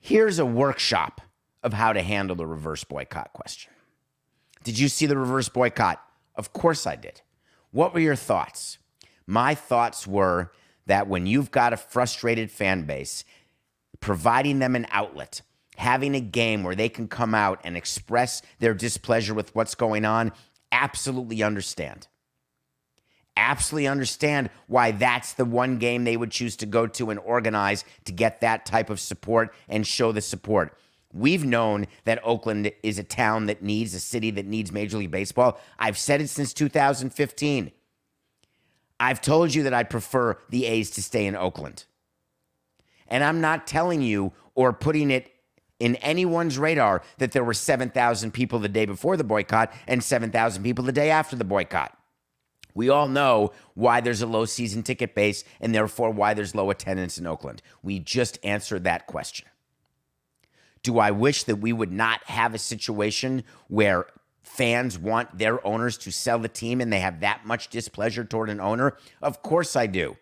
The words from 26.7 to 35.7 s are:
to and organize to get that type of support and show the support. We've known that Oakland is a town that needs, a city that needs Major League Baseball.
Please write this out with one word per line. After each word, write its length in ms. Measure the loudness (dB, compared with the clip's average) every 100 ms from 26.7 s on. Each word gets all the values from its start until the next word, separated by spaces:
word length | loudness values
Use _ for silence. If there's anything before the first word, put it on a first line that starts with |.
| 0 0
to 220 | -2 -4
and 100 | -4
organize 640 | -2 0 0 0 0 0 -4 -16
to 80 | -14
get 280 | 0 0 2
that 260 | 0 0 0
type 240 | -2 -2
of 80 | -6
support 560 | -8 -10 0 2 2 -6 -6
and 180 | -2 -2
show 240 | 0 0
the 100 | 0
support. 560 | -4 -10 0 0 0 -6 _ _ _
We've 320 | 0 2 2
known 420 | 2 2 2 0 -2 -6
that 160 | -2 0
Oakland 480 | 0 -2 0 -2 -2 -2
is 160 | -4 -4
a 60 |
town 420 | -8 0 0 2 -2
that 160 | -4
needs, 320 | -2 -2 -2
a 60 | -6
city 320 | -6 -4 -4
that 140 | -4 -6
needs 260 | -6 -4
Major 260 | -6 -6 -4
League 140 | -4
Baseball. 480 | -6 -4 2 2 2 -14